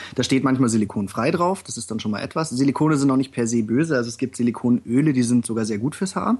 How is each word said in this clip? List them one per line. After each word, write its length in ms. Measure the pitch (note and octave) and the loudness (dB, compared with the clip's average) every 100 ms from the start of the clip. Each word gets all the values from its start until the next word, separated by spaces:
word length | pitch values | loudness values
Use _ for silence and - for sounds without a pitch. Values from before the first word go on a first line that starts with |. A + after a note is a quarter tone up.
| - | -6
Da 80 | - | -4
steht 220 | A#2+ C3+ | 0 2
manchmal 260 | C3 C3 B2 | 2 2 2
Silikon 380 | A2 G#2 G#2+ G2 | 2 0 -2 -4
frei 220 | - B2+ | -2 -2
drauf, 320 | F3 F3 F#3+ | 0 0 -2
das 140 | - - | -6 -12
ist 140 | - | -8
dann 100 | A2 | -6
schon 100 | A2 | -4
mal 100 | G#2 | -6
etwas. 280 | - D#3+ D#3+ | -6 -4 -4
Silikone 480 | B2 C#3 B2 D3+ D3+ | 0 0 2 2 4
sind 140 | C#3 | 4
auch 80 | C3 | 2
nicht 140 | C3 | 0
per 140 | - A#2 | -2 0
se 160 | A#2 | 0
böse, 320 | G#2+ A#2 E3 C#3 | 2 0 2 0
also 120 | A#2 | -2
es 80 | A#2 | -4
gibt 180 | B2 | -6
Silikonöle, 800 | - A#2+ A2 B2 A#2+ - B2 D#3 | -2 -2 0 0 0 2 0 2
die 120 | C3 | 2
sind 200 | A#2 B2 | 2 2
sogar 220 | A#2 A2+ G#2+ | 0 -2 -2
sehr 100 | G#2 | -2
gut 180 | B2+ | -4
fürs 220 | - F#3+ F3+ | -4 -4 -2
Haar. 220 | G#3 B3+ | -2 -2